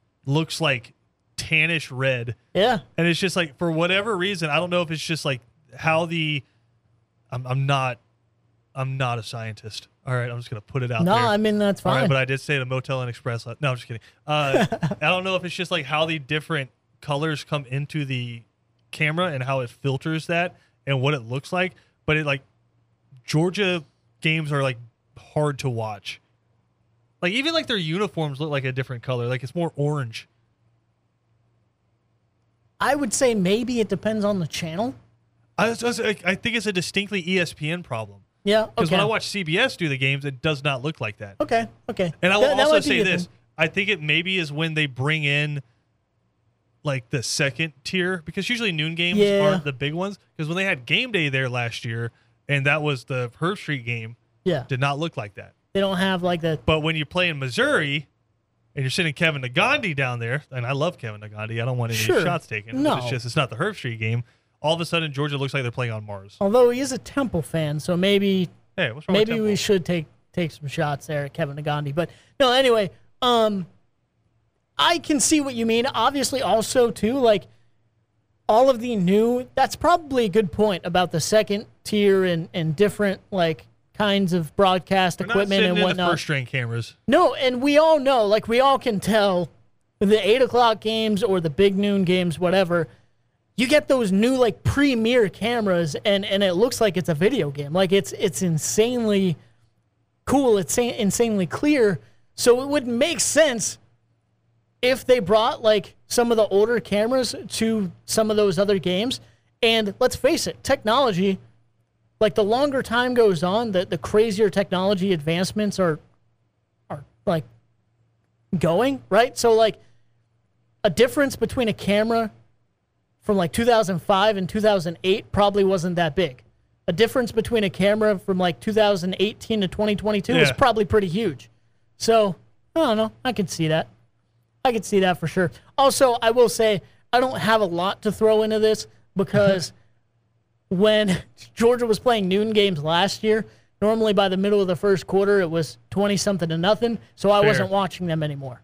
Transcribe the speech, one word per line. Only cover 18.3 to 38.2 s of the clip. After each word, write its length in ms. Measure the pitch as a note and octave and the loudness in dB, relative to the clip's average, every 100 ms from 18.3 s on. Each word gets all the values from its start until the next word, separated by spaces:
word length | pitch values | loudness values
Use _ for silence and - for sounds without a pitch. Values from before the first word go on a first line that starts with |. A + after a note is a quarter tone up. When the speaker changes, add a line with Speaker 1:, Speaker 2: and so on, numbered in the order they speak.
| A#2 - _ _ _ _ | -12 -20 _ _ _ _
Speaker 1:
camera 360 | - D#3 D#3+ F3+ | -4 -2 0 -2
and 100 | C#3 | -4
how 160 | B2+ C3+ | -4 -4
it 100 | B2 | -6
filters 560 | - C#3 C3 D#3+ D#3+ - | -6 -4 -4 -4 -6 -2
that 280 | E3+ F3 - _ _ - | -2 -4 -8 _ _ -4
and 140 | C3+ | -2
what 120 | C3+ | 0
it 60 | D3 | -2
looks 320 | A2+ C3 - | -4 -10 -6
like, 220 | F3+ F3+ - _ _ - | -4 -4 -8 _ _ -2
but 100 | D3+ | -2
it, 80 | D3 | -2
like, 160 | C#3 - _ _ _ _ _ _ - | -4 -8 _ _ _ _ _ _ -20
Georgia 600 | - D3+ F3+ F3+ F#3+ F3 - _ _ _ | -4 0 0 0 -2 -2 -6 _ _ _
games 300 | D#3+ D#3+ D3 | -2 -2 -2
are, 120 | C#3+ | -2
like, 160 | C3+ A#2 A#2 _ _ - | -2 -4 -12 _ _ -20
hard 440 | - D3+ D3+ C3 | -8 -2 -2 -2
to 100 | C3+ | -4
watch. 500 | A2+ A2 G#2 - - _ _ _ _ _ _ _ _ _ _ | -4 -6 -10 -14 -16 _ _ _ _ _ _ _ _ _ _
Like, 100 | F3+ | -4
even, 220 | A#3 D4 | -2 -2
like, 140 | E4 C#4 | -2 -2
their 80 | A3 | -4
uniforms 640 | D#3 F3 G3+ E3+ D3+ C3 | -4 -4 -4 -4 -6 -4
look 100 | D#3 | -4
like 140 | C#3 | -4
a 80 | C3 | -4
different 300 | B2+ C3 A#2+ | -4 -6 -8
color. 240 | - B2 A#2+ | -6 -4 -4
Like, 160 | B2+ | -6
it's 100 | C3+ | -6
more 180 | E3+ E3 - | -6 -6 -2
orange. 500 | D3 D3 A#2+ A2+ - _ _ _ _ _ _ _ _ _ _ _ _ _ _ _ _ _ _ _ _ _ _ _ _ - | -2 -2 -6 -10 -18 _ _ _ _ _ _ _ _ _ _ _ _ _ _ _ _ _ _ _ _ _ _ _ _ -4
Speaker 2:
I 140 | A3+ | 0
would 180 | C#4+ C4 | 0 0
say 220 | - B3+ | 0 2
maybe 440 | G#3+ F3+ G#3+ A#3+ A#3+ | 2 2 0 0 -2
it 80 | G#3+ | -2
depends 360 | F#3+ G#3+ A3 | -2 -2 -2
on 140 | G3+ G3 | 0 -2
the 60 | D#3 | -4
channel. 480 | - E3 E3 B3 - _ _ _ _ _ - | -6 -6 -4 -6 -8 _ _ _ _ _ -2
Speaker 1:
I 100 | G#3+ | -2
was, 160 | A3+ | 0
I 20 | A#3 | -4
was, 140 | A#3 | -2
I, 160 | G#3+ G#3 | -2 -2
I 100 | F3 | -4
think 220 | F#3+ A#3 A#3 | -4 -2 -4
it's 100 | G#3+ | -2
a 60 | |
distinctly 500 | F#3 - G3 G3+ G3+ E3+ | -4 -4 -4 -4 -4 -2
E 100 | F#3 | -2
S 140 | E3+ | -2
P 180 | - D3+ | -6 -6
N 120 | F3 | -6
problem. 400 | - A2+ G#2 - | -8 -10 -10 -16